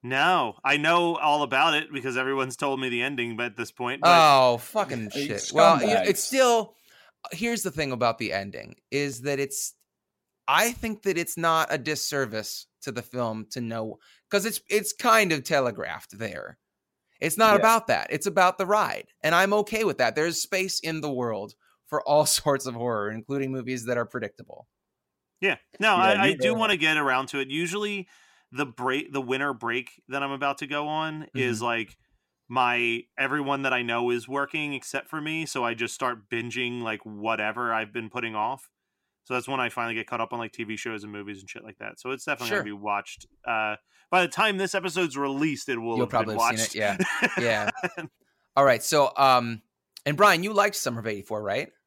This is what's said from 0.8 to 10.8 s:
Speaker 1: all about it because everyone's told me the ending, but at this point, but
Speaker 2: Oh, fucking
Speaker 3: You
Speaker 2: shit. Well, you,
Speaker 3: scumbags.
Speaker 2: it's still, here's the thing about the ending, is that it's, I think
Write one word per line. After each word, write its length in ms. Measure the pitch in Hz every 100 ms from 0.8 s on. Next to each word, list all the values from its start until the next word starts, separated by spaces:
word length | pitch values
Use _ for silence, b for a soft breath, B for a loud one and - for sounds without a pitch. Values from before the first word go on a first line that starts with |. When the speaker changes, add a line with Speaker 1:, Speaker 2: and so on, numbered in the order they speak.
| 156 175 170 165
Speaker 1:
all 260 | 151 147
about 320 | 139 131 160
it 180 | 151 156
because 260 | 139 127 123
everyone's 380 | 131 135 131 120
told 240 | 147 135
me 80 | 131
the 140 | 120
ending, 340 | 131 139 120 113
but 120 | 120
at 100 | 107
this 140 | 113
point, 300 | - 123 139
but 80 | 165
Speaker 2:
Oh, 480 | 170 156 139 127 120
fucking 520 | - 220 175 131 107 135
Speaker 3:
You 100 | 143
Speaker 2:
shit. 260 | 101 -
Well, 280 | - 160 -
you, 60 | -
Speaker 3:
scumbags. 180 | - 185
Speaker 2:
it's 180 | 196
still, 520 | - 262 254 233 208 b b b b _ -
here's 320 | 165 233 233
the 80 | 185
thing 200 | 147 143
about 280 | 123 120 113
the 120 | 110
ending, 440 | 95 98 64 - - _
is 320 | 139 143 120
that 160 | 135 139
it's, 340 | 139 - - _ _ _ _ _ _ _ -
I 240 | 147 233
think 300 | 240